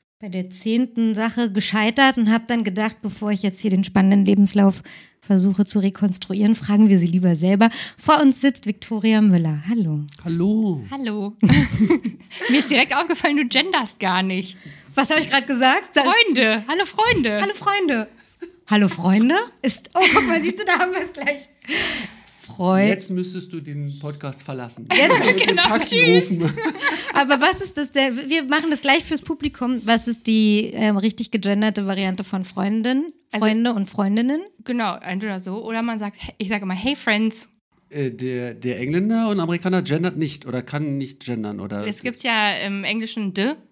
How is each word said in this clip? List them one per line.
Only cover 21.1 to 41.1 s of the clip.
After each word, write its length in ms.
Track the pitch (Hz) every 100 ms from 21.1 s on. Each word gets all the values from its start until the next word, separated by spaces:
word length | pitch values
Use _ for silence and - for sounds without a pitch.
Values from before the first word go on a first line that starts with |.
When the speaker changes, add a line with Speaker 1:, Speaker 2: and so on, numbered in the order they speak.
Speaker 1:
gleich. 300 | - 277 285 - _ - 294 - - - - - - -
Freund- 420 | - 180 190 202
Speaker 2:
Jetzt 220 | 202 -
müsstest 420 | 185 180 185 -
du 80 | 165
den 360 | 147 147 143 139
Podcast 420 | 147 147 143 135
verlassen. 460 | - 131 120 - -
Speaker 1:
Jetzt? 180 | - 320
Speaker 2:
Und 300 | 480 - 381
den 60 | 381
Speaker 3:
Genau, 140 | 359
Speaker 2:
Taxi 340 | 349 330 - 466
Speaker 3:
tschüss. 340 | 480 453 370
Speaker 2:
rufen. 200 | 330 330 - 320 - 554 320 -
Speaker 1:
Aber 260 | - 277 285
was 200 | 302 370
ist 160 | 381 -
das 160 | 277
denn? 240 | 277 269 240 277
Wir 160 | 320
machen 260 | 262 302 320
das 100 | 302
gleich 240 | 277 294
fürs 180 | - 302
Publikum. 580 | - 302 294 - 247 254
Was 240 | 214 233 233
ist 180 | 233 -
die, 440 | 220 214 208 226
ähm, 220 | 233 214 202
richtig 340 | 214 214 226
gegenderte 560 | 220 196 202 214 208 196
Variante 380 | 190 190 185
von 200 | 190 190
Freundin? 600 | 185 - 196 220 226 262 330 - _
Speaker 3:
Also 120 | 214 214
Speaker 1:
Freunde 280 | 220 240
und 140 | 226 196
Freundinnen? 520 | - 196 214 247 302 403 -
Speaker 3:
Genau, 320 | - 240 214 170
entweder 420 | - 185 214 190
so 220 | 185 196
oder 180 | 226 226
man 160 | 233 220
sagt, 180 | 208 -
he-, 120 | - -
ich 100 | 190
sag 140 | 208
immer, 120 | 196
„Hey, 220 | 185 226 285
Friends.“ 540 | - 208 220 214 - _ _ _ _
Speaker 2:
Äh, 200 | 147 135
der, 440 | 113 127 123 123
der 260 | 110 123 107
Engländer 480 | 123 165 208 226 226
und 100 | 202
Amerikaner 420 | 165 170 185 185
gendert 340 | 131 151 180 151
nicht 300 | 156 - 123
oder 160 | 127
kann 360 | 127 147 151 139
nicht 260 | 135